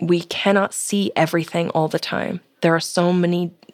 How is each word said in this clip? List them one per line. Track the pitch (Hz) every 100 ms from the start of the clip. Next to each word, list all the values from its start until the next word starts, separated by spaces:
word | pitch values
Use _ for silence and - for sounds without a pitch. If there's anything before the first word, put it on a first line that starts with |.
We | 170 175
cannot | 170 - 202 202 202
see | - - 202 202
everything | - 160 170 160 170 170
all | 165 156
the | 160
time. | - - - 180 - _
There | 170
are | 165
so | - - 175
many, | 180 175 175 175 - -